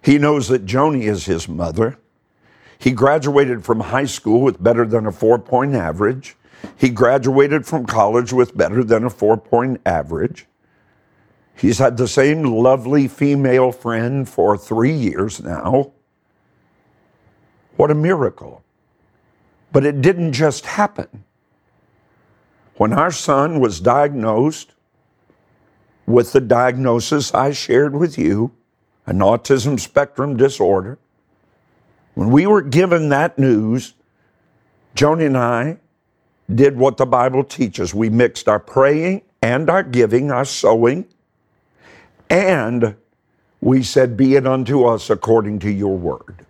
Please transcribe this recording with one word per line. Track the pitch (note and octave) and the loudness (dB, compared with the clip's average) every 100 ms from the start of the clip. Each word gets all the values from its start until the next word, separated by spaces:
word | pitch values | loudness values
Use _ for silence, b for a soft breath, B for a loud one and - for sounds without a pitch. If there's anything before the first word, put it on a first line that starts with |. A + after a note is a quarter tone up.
He | - D3 | 4 2
knows | D3 D3 B2 | 4 0 0
that | B2+ G2 | -2 -2
Joni | B2 D3+ C#3+ | 0 0 0
is | G#2+ G2+ F2 | -4 -4 -4
his | E2 - | -6 -6
mother. | E2 E2+ D#2 A2+ C3+ _ _ _ b b b b b | -8 -6 -2 -4 -4 _ _ _ b b b b b
He | B2+ | -2
graduated | B2 C3+ D#3 C#3 C#3+ C#3 A#2+ | 2 2 2 2 2 2 -2
from | F#2+ A2+ | -2 -4
high | F#2+ B2 C#3 | -2 -4 -4
school | - - A2+ | -6 0 2
with | C3+ G2+ | 2 0
better | G2 A#2 A#2 | 0 0 0
than | A2+ G#2+ | -2 -4
a | |
four-point | F2 A2 A#2+ - B2 C#3 C3 | -2 2 2 0 -2 0 -2
average. | E2 D#2+ G#2 C3 - _ B B B B | -4 -2 -2 -2 -12 _ B B B B
He | C3 | -2
graduated | A2+ A#2+ C3+ B2+ C3+ C#3+ D3+ | 2 2 2 2 2 2 2
from | A#2+ D#3+ A#2 | -2 -6 -4
college | A2+ G2+ A#2 A#2+ | 0 2 2 0
with | B2+ B2 G#2 | 0 0 0
better | E2+ A2 | 0 0
than | A#2 A2+ | 0 0
a | A#2+ | 0
four-point | - G#2 A2 - A#2+ B2+ B2 - | -2 0 0 0 -2 -2 -4 -4
average. | E2+ D2 D#2+ G#2 - _ _ _ _ _ _ _ _ _ _ _ _ | -4 -4 -6 -6 -8 _ _ _ _ _ _ _ _ _ _ _ _
He's | G2 A2 | -2 2
had | C3 A#2+ | 0 0
the | B2 | -2
same | - C#3 D#3 | 2 0 2
lovely | D3 A2 B2 C3+ A#2 D3 C3 | -2 2 2 2 0 0 0
female | - C#3+ C#3+ C3+ B2+ B2+ | -2 -2 0 2 2 2
friend | B2 A#2 A2+ A#2+ C#3 C3 | -2 -6 -4 -4 -6 -6
for | - F2+ G#2 | -2 0 0
three | - A2+ B2 | -2 0 0
years | D#3+ A2 C#2+ G2+ - | 0 -4 -4 -6 -6
now. | A#1 E2 F2+ C3 C#3 _ _ _ _ _ _ _ _ _ _ _ _ _ _ _ _ _ _ - | -10 -8 -2 -2 -2 _ _ _ _ _ _ _ _ _ _ _ _ _ _ _ _ _ _ -2
What | D3+ | 0
a | D3+ | 2
miracle. | D#3+ F3+ A#2+ - D2 - _ _ _ _ _ _ _ _ _ _ _ | 0 0 -2 -6 -20 -20 _ _ _ _ _ _ _ _ _ _ _
But | C#3 C#3 | 0 0
it | C#3+ | 0
didn't | C#3 F3+ E3 | 0 0 -4
just | B2+ D#3 - - | 0 -2 -2 -10
happen. | - G#3 - - G#2+ _ _ _ _ _ _ _ _ _ _ _ _ _ _ _ _ | -4 -4 -4 -14 -18 _ _ _ _ _ _ _ _ _ _ _ _ _ _ _ _
When | G#2+ | 0
our | A#2+ E3 | 2 0
son | D#3+ - C#3 D3 D#3+ | -2 -2 0 0 0
was | B2 F2 | 0 0
diagnosed | F#2 B2+ D3 C#3+ A2 G#2+ C#3 D#3 - _ _ _ _ _ _ _ _ _ _ _ _ _ - | 0 2 0 -2 -2 0 0 -4 -18 _ _ _ _ _ _ _ _ _ _ _ _ _ 0
with | A#2 A#2 | 2 4
the | C3+ | 0
diagnosis | A#2+ A#2+ B2+ B2 C3 A#2 A2 D3+ C3+ | 2 2 2 0 0 0 0 -4 -2
I | - C3+ | -2 -2
shared | C#3+ - A#2+ D3 C#3+ | -4 0 0 2 -2
with | E3+ - | -4 -2
you, | D#2 G2+ A#2 _ _ _ _ _ - | -2 -2 -4 _ _ _ _ _ -6
an | F#2+ | 0
autism | G2 A#2+ - C3+ B2+ C3 | 2 0 0 0 0 -4
spectrum | - - C#3+ - C#3+ B2 | -2 -2 -2 -4 -6 0
disorder, | C3+ C3+ F#2 G2 F#2+ C3 _ _ _ _ _ _ _ _ _ _ _ | 0 2 0 0 -4 -14 _ _ _ _ _ _ _ _ _ _ _
when | - G2 | -6 2
we | C3+ F#3 | 2 4
were | G#3 | 2
given | C#3+ C3+ F#3 E3+ D3+ | 2 0 2 2 2
that | C#3 D#3+ - | 0 0 0
news, | C3+ A2 A2 B2 - _ _ _ _ _ _ _ _ _ _ - | 2 2 0 -4 -6 _ _ _ _ _ _ _ _ _ _ 0
Joni | D3 E3 D3+ | 0 2 0
and | C3 | 0
I | A#2+ A#2+ C3+ E3 _ _ _ _ _ _ - | 0 -2 -4 -8 _ _ _ _ _ _ -8
did | A2+ C#3 C3 | 2 2 4
what | C3+ B2 | 0 0
the | C3 | 0
Bible | B2 B2+ C3 | 2 0 -2
teaches. | C#3 - B2 - F#2 G#2 | -4 -6 -6 -4 -8 -4
We | A2+ | -2
mixed | A2+ B2 - - | 2 0 0 -2
our | G#2 | -2
praying | - - C3+ D3+ E3+ G3 _ _ | -2 0 2 2 -2 -6 _ _
and | A2+ B2+ D#3+ | -2 0 0
our | F3+ | 0
giving, | D#3+ B2 A2+ A#2+ C#3+ | 0 0 2 2 0
our | B2 | -4
sowing, | C3+ - - A2+ A#2 D#3 - _ _ _ _ _ _ b b b b b _ | -4 -2 2 4 2 0 -8 _ _ _ _ _ _ b b b b b _
and | F3 F#3+ E3+ A2+ A#2+ A2+ G#2 _ _ _ _ _ _ | 0 2 0 0 -2 -2 -4 _ _ _ _ _ _
we | - C3 | 0 0
said, | A#2+ C#3 C3 G#2 | 2 0 0 2
"Be | C3 C#3 | 2 2
it | C3 | 2
unto | C3 B2 C#3 | -2 0 2
us | A#2+ A2+ - | 2 0 -2
according | G#2 - A2+ G#2 G#2 | -4 2 2 2 -4
to | G2 | -4
your | G2+ G2+ F#2+ | -2 -2 -4
word." | E2+ C2 - - _ | -6 -10 -14 -20 _